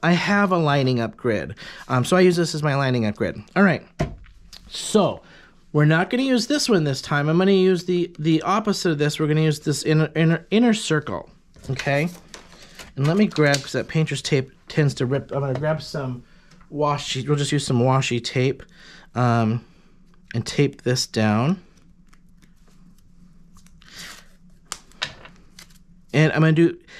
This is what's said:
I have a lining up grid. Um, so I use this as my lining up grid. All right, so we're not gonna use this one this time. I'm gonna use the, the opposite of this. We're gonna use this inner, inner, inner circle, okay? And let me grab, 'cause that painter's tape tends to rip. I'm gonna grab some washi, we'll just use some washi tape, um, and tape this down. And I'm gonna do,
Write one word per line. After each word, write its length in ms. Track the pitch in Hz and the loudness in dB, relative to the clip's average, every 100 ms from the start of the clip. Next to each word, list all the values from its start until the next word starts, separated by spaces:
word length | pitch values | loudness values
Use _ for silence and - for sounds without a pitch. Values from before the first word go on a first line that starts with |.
I 100 | 165 | 0
have 400 | 175 - 202 202 | 0 0 0 2
a 60 | 180 | 2
lining 420 | 151 143 127 123 | 2 2 0 0
up 160 | 113 - | -4 -4
grid. 380 | 123 101 71 - - - - | -4 -2 -4 -12 -16 -14 -4
Um, 160 | 127 | -2
so 120 | 123 180 | 2 4
I 40 | |
use 160 | 180 175 | 4 4
this 180 | 160 | -2
as 80 | 156 | -2
my 120 | 151 | -2
lining 320 | 139 135 123 107 | 0 0 0 -2
up 100 | - | -2
grid. 260 | 92 - - 180 | -6 -6 -4 2
All 60 | |
right, 200 | 196 123 - - - - - - - - - | 2 2 -6 -6 -6 -8 -20 -20 -20 -20 -16
so 540 | - - 214 156 92 - - - _ - | -12 0 2 2 -2 -12 -20 -20 _ -2
we're 120 | 151 | 2
not 260 | 151 160 185 | 4 4 2
gonna 140 | 247 | 0
use 220 | 269 247 214 | 2 0 0
this 220 | 294 - | -2 2
one 160 | 190 | 2
this 160 | 151 131 | 0 -4
time. 280 | - 143 151 | -2 -2 2
I'm 100 | 170 | 2
gonna 140 | 190 | 4
use 320 | 196 190 180 | 4 4 2
the, 300 | 180 175 165 - | 0 -2 -4 -4
the 240 | 156 160 | 0 0
opposite 480 | - 208 214 196 180 | 0 -2 -2 -2 0
of 80 | 147 | 0
this. 220 | 147 - | 0 0
We're 80 | 151 | 0
gonna 140 | 156 | 2
use 180 | 156 147 | 2 0
this 220 | 156 143 | -2 -2
inner, 280 | - 156 156 156 | 2 2 2 2
inner, 300 | 160 165 - | 2 0 0
inner 240 | 208 240 | 2 2
circle, 560 | 214 - 151 - 87 - - _ - - | 2 0 -2 -2 -10 -12 -20 _ -16 -10
okay? 380 | 127 143 143 175 175 - - - - - - - - | -6 -2 -2 -2 -8 -20 -20 -20 -20 -20 -20 -14 -4
And 100 | 143 | 0
let 100 | 190 | 2
me 100 | 208 | 2
grab, 300 | - 147 143 | 2 2 2
'cause 160 | - | -2
that 160 | 131 110 | -6 -4
painter's 320 | 160 156 139 | -2 -2 -4
tape 300 | - 139 131 - - | -2 -2 -2 -12 -8
tends 260 | - 143 | 0 0
to 120 | - 127 | 0 -2
rip. 240 | 139 - | -4 -4
I'm 80 | 139 | -6
gonna 180 | 139 131 | -4 -4
grab 220 | 151 156 | -4 -4
some 440 | - 151 131 123 - - - - - | -8 -10 -8 -10 -16 -20 -20 -20 -12
washi, 540 | 147 147 139 - 131 135 | -4 -2 -2 -6 -6 -2
we'll 100 | 147 | -2
just 160 | 143 | 0
use 140 | 147 - | -2 0
some 140 | 123 | 2
washi 420 | 127 131 - 120 | 2 2 0 -4
tape, 400 | - 127 131 - - - - - - | -4 -2 -2 -2 -12 -20 -20 -20 -10
um, 500 | 117 123 117 110 117 - _ _ _ _ - - | -2 2 2 0 -2 -6 _ _ _ _ -20 -10
and 120 | 117 - | -8 -4
tape 360 | - 139 - | 0 0 0
this 240 | 127 127 - | -4 -2 -2
down. 540 | 113 110 107 139 185 - - _ _ - - - - - - - - - - - - - - - - - - - - - - - - - - - - - - - - - - - - - - - - - | 0 0 2 0 -2 -8 -20 _ _ -20 -20 -20 -20 -20 -20 -20 -20 -20 -20 -20 -20 -20 -20 -20 -20 -20 -20 -20 -20 -20 -20 -20 -20 -20 -20 -20 -20 -18 -14 -12 -14 -20 -20 -20 -20 -20 -20 -20 -20 -4
And 200 | 147 156 | 2 2
I'm 80 | 151 | 4
gonna 120 | 160 | 4
do, 260 | 156 170 - - | 4 2 0 -16